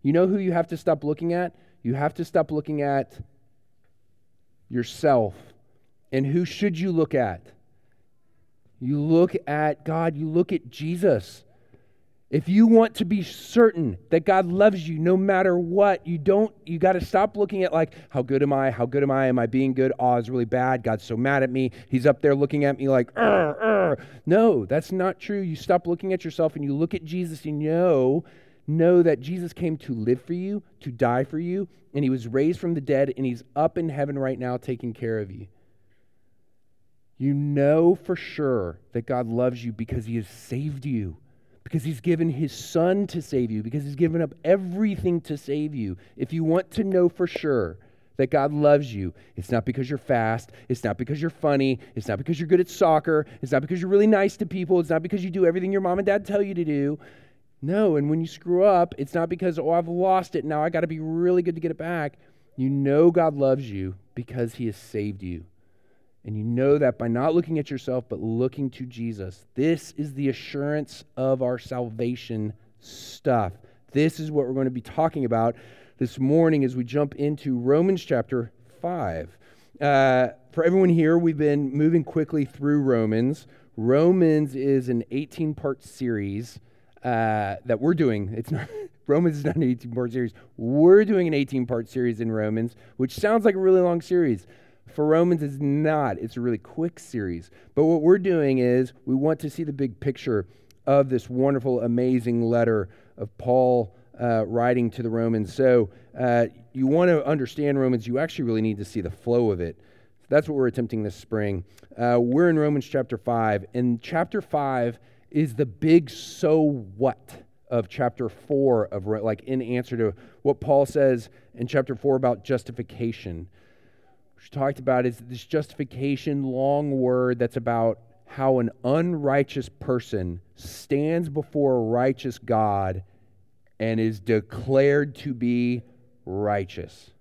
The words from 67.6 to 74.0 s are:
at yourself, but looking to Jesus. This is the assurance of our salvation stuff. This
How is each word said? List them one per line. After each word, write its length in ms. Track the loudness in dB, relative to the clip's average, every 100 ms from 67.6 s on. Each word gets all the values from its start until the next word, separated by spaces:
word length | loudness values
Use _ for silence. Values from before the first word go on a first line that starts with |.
at 100 | -4
yourself, 380 | -8 -4 -6 -6
but 120 | -8
looking 480 | -4 -2 -2 -2 -8
to 140 | -8
Jesus. 640 | -14 -8 -10 -8 -12 -14 _
This 400 | -2 0 0 -6 -10
is 160 | -10
the 160 | -4 -4
assurance 760 | -4 -8 -6 -4 -4 -6 -14 -16 -4
of 240 | 0 0
our 160 | -2 -4
salvation 960 | -6 -8 -6 -4 -4 -4 -8 -6 -6 -8 _ _
stuff. 720 | -20 -20 -20 -6 0 2 0 -6 -20 _ _
This 260 | 0